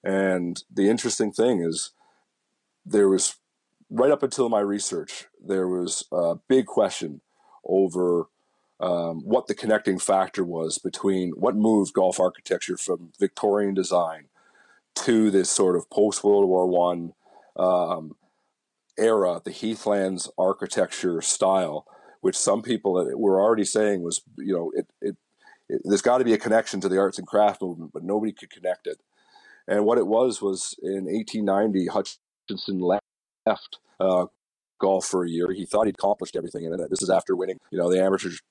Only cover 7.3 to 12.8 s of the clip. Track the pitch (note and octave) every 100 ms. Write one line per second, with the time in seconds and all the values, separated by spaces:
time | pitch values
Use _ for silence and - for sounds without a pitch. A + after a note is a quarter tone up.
7.3 | _ _ _ - F#2 F#2+ F2+ F2+ F2 D#2+
8.3 | _ _ _ _ _ F2+ F2 E2+ E2 E2+
9.3 | A#2+ - G#2 G#2+ G#2+ - F2+ - F#2+ F#2+
10.3 | - F2 E2+ D#2+ - F#2 - G2 F#2+ F2+
11.3 | D#2+ A2 G#2+ G#2+ G#2+ F#2+ - F#2 - F2+
12.3 | - - F2+ - F2+